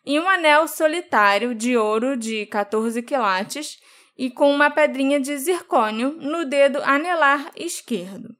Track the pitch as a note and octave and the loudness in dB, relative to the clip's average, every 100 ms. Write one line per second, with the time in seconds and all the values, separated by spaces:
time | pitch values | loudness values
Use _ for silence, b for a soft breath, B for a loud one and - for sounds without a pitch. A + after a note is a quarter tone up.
0 | - D4 F4+ F#4 D#4 D4 D#4+ - D#4 E4+ | -4 -2 2 2 4 4 2 0 0 0
1 | F4 A#3 G3+ G3+ B3 A3+ A#3 B3 G#3+ A3 | 0 2 4 4 0 -4 0 0 2 0
2 | B3+ C4+ A3 A3 G#3 G#3+ G3+ A3 A3+ A3+ | 0 -2 -4 -6 -4 -4 -2 -2 -2 -4
3 | A#3+ C#4 G#3 F#3 G#3+ C#4 D4+ - b b | -4 -2 0 0 -4 -8 -12 -14 b b
4 | b - B3+ B3+ C#4+ C#4+ D4 D4 D4 B3 | b -8 -8 2 2 4 2 4 0 2
5 | C4+ C#4+ C4+ C#4+ C#4 F4 - D#4 G#3+ A3 | 0 0 -2 -4 -2 -4 0 0 0 -2
6 | C4 D#4+ C#4 E4 C#4+ C#4 C#4 C#4 - C#4+ | -4 -4 -6 -6 -2 2 2 2 0 0
7 | E4+ E4+ C#4 C#4+ D#4+ - E4+ - - G#3 | 0 2 2 2 -2 -12 -10 -10 -6 -6
8 | F#3 F#3+ - | -6 -14 -18